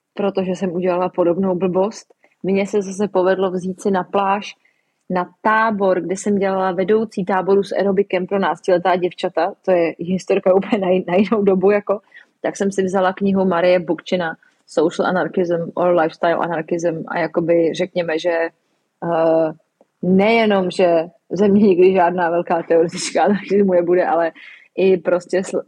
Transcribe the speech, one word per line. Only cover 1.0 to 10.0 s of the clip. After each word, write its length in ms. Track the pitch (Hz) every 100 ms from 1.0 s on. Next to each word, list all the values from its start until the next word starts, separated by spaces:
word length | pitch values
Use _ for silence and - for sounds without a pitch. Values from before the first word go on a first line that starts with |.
| 180
podobnou 460 | 180 170 170 196 180
blbost. 580 | 190 180 196 220 - _ _ _
Mně 240 | 180 196 202
se 140 | 208
zase 260 | 190 190 208
povedlo 440 | 196 180 185 190
vzít 300 | 180 180 180
si 100 | 214
na 120 | 196
pláž 520 | 180 202 196 202 202 - _ _ _ _ -
na 200 | 180 175 _
tábor, 600 | - 220 220 208 196 185
kde 160 | 170 190
jsem 180 | 214 202
dělala 360 | 190 190 190
vedoucí 540 | 180 190 214 220 - 185
táboru 380 | 190 180 196
s 80 | 196
aerobikem 560 | - 202 196 202 180 180
pro 120 | 196
náctiletá 560 | 180 160 - 180 185 180
děvčata. 580 | 175 - 185 180 175 - -
To 60 |
je 240 | 180 165
historka 540 | -